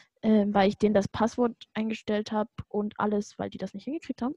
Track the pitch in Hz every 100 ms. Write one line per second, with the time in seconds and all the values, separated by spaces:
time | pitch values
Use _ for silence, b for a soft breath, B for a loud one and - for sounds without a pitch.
0 | B _ 220 214 202 202 196 208 208 208
1 | 196 - 233 - 240 233 - 214 220 220
2 | - 208 214 214 214 - - 208 208 -
3 | 214 208 208 - 196 - 190 202 247 330
4 | - 247 240